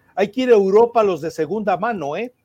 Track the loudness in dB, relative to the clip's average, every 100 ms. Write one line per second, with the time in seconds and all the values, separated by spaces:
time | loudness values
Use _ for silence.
0 | _ -4 -4 -2 2 4 4 4 4 2
1 | 0 0 -6 -6 -6 -4 -4 -4 -4 -6
2 | -6 -8 -8 _